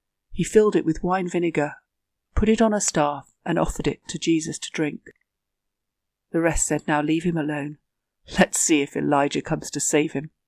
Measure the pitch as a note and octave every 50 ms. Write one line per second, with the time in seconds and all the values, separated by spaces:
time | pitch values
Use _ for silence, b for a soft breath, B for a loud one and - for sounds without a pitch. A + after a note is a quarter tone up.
0 | _ _ _ _ _ _ - - E3 - - G#3+ G#3+ G#3 - A3 - D#3+ D#3 -
1 | - F3 F#3 F#3+ F3+ F3 F#3 F3 F3 E3 D#3+ D#3 D3 D3+ - - _ _ _ _
2 | _ _ _ _ _ _ - - A3 G#3+ A3 - A3+ A3 G#3+ G3+ - - - E3+
3 | D3 D3 D3 C#3 - _ _ _ - F3+ E3 E3 D#3+ - - - - D3 - -
4 | _ - - D#3+ - E3 E3 D#3+ D#3 E3 E3 - - - - - D#3 D3 - -
5 | _ - - _ _ _ _ _ _ _ _ _ _ _ _ _ _ _ _ _
6 | _ _ _ _ _ _ - E3 E3 E3 D#3+ - - - D#3 D3+ - - D3+ D3+
7 | D3 D3+ D#3+ E3 E3 F3 E3 D#3+ C#3+ D3+ D3+ D3 C#3 D3+ D3+ _ _ _ _ _
8 | _ _ _ _ _ - - - F#3 - - - - - D#3+ C#3+ C#3 - - D#3
9 | D3 C#3+ D3 C#3 C#3+ C#3+ - C#3+ - - D#3 D3+ - - - D3 - - - D3+
10 | D#3 D#3+ - C#3 D#3 D#3 _ _ _